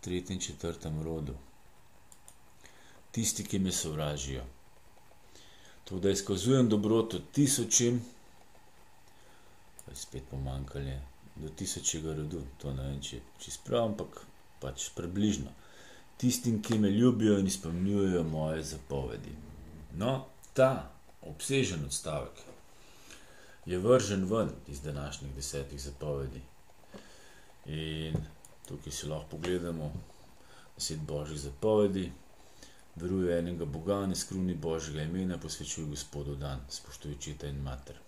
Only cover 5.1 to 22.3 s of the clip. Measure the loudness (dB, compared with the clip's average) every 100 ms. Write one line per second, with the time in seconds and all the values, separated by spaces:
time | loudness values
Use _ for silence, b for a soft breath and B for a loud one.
5.1 | -20 B B B B B B -6 2 4
6.1 | 4 2 0 6 8 8 6 6 4 4
7.1 | -2 -2 4 6 6 4 4 4 2 -2
8.1 | -14 -20 -20 -20 -20 -20 -20 -20 -20 -20
9.1 | B B B B B B -18 -16 -14 -10
10.1 | -10 -8 -6 -4 -4 -6 -6 -4 -6 -8
11.1 | -16 -18 -10 -10 -6 -6 -2 -2 -2 -2
12.1 | -2 -2 -4 -8 -8 -4 -4 -4 -4 -6
13.1 | -10 -14 -16 -12 -12 -2 2 2 0 -6
14.1 | -10 -18 -20 -20 -10 -10 -8 -8 -6 -4
15.1 | 2 4 2 -2 -10 B B B B B
16.1 | 0 2 4 2 2 2 6 6 8 8
17.1 | 8 6 6 4 2 -2 0 2 4 4
18.1 | 4 2 0 0 -2 -4 -10 -4 -4 -4
19.1 | -6 -8 -12 -14 -16 -16 -16 -10 -2 0
20.1 | 0 -4 -18 -6 6 6 6 -6 -16 -20
21.1 | -16 -14 -8 0 2 4 0 -2 -4 -2
22.1 | -4 -6